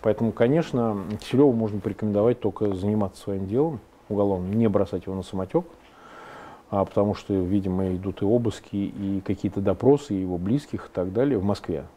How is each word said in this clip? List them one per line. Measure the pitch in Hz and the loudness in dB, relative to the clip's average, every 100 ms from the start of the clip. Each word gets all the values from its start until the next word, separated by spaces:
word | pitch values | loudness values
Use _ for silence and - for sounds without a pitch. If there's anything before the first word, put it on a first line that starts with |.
Поэтому, | 113 104 117 | 2 2 0
конечно, | 101 120 151 165 127 117 104 95 104 | 2 4 4 2 0 0 -2 -4 -8
Киселёву | - 123 143 | -2 4 6
можно | 113 110 104 | 6 0 -2
порекомендовать | 107 101 107 101 110 123 | -4 -4 0 2 2 2
только | 107 - 104 | -2 -2 -2
заниматься | 95 101 107 98 - | 0 0 0 0 -4
своим | - 98 95 | -6 -4 -2
делом | 113 160 135 - - - | 0 0 -2 -12 -20 -6
уголовным, | 101 101 95 90 | 0 2 2 0
не | 107 113 | 2 4
бросать | 98 98 95 90 | 4 2 -2 -6
его | 95 | -8
на | |
самотёк, | 90 98 95 165 180 - - - - - - - - - - | -6 -6 -2 -2 -2 -16 -20 -20 -20 -20 -18 -18 -18 -20 -4
а, | 101 95 | 0 2
потому | - 104 | 2 0
что, | 98 - 98 | 0 0 0
видимо, | 90 101 95 92 95 | 2 0 0 0 0
идут | 92 98 92 | -2 -4 -2
и | 101 | 2
обыски, | 120 113 - - 101 | 2 2 -6 -8 -4
и | 101 - 98 98 | -4 -4 -4 -4
какие-то | - 101 101 101 | -2 -2 -2 -2
допросы | 98 92 120 143 - 98 | 0 2 4 4 2 -4
его | 92 87 | -2 -2
близких | 92 135 - 101 - | 0 -2 -2 -10 -8
и | |
так | - 92 | -4 -2
далее | 101 139 117 | 0 0 2
в | |
Москве. | 95 101 - 80 65 | 0 -2 -2 -6 -6